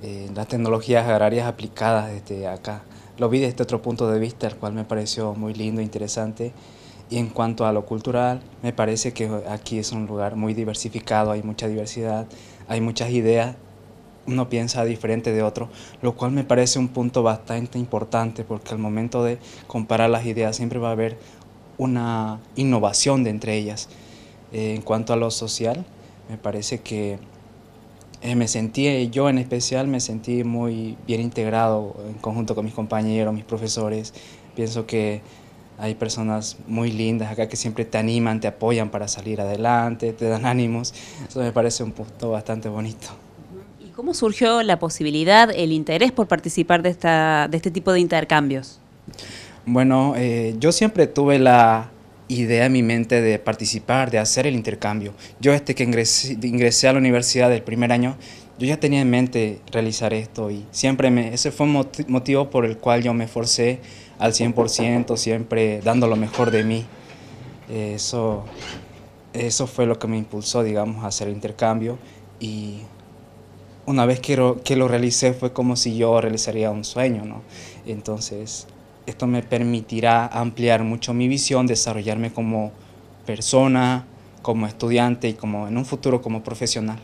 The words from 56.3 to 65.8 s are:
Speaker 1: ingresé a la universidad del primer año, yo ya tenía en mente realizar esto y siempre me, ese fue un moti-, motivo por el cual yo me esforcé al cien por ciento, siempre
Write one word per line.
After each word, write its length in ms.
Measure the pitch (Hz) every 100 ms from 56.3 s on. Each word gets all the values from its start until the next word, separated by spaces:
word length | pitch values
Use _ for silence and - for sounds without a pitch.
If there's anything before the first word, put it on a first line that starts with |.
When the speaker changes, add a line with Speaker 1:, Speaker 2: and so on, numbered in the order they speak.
| 113
Speaker 1:
ingresé 460 | 120 120 120 117 131
a 60 |
la 60 | 135
universidad 500 | 131 120 120 127 123
del 120 | 117
primer 300 | 113 113 120
año, 240 | 120 123 139 - - - -
yo 80 | 127
ya 140 | 151
tenía 220 | 147 139
en 80 | 127
mente 500 | 123 127 123 110 98 -
realizar 440 | 117 113 110 110
esto 360 | 110 113 - 107
y 140 | 104 104
siempre 400 | - 135 131 131
me, 240 | 120 113
ese 160 | 120 151
fue 160 | - 147
un 80 |
moti-, 320 | 143 135 - 143
motivo 400 | 127 127 139 139
por 160 | 135
el 140 | 117 110
cual 240 | - 120
yo 100 | 120
me 120 | 117
esforcé 560 | 113 117 117 - 120 127 - - - -
al 140 | 113
cien 220 | 113 117
por 160 | 120 113
ciento, 480 | - 117 120 120 113
siempre 640 | - 113 117 113 110 107